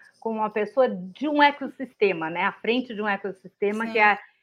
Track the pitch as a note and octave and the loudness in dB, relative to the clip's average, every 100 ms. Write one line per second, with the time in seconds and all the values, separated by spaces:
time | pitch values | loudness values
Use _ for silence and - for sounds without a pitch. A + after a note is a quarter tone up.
0 | - _ A3+ A3 G#3+ A3 G#3 C4+ B3+ G3 | -20 _ -8 -4 -4 -2 -2 2 0 0
1 | F#3 - D4 D4 C#4+ C#4+ C4+ - C4+ _ | -10 -8 -2 4 4 2 -8 -10 -14 _
2 | G3+ E3+ D#3+ E3+ F#3+ - G#3 B3 B3+ G#3 | 0 2 -4 -2 -2 -2 -2 -2 -2 -4
3 | G#3 G3 G3 F#3 F#3 - G3+ G#3+ A3+ A3 | -4 -4 -6 -10 -16 -4 -4 -2 -2 4
4 | G#3 G3+ - _ | 4 4 -4 _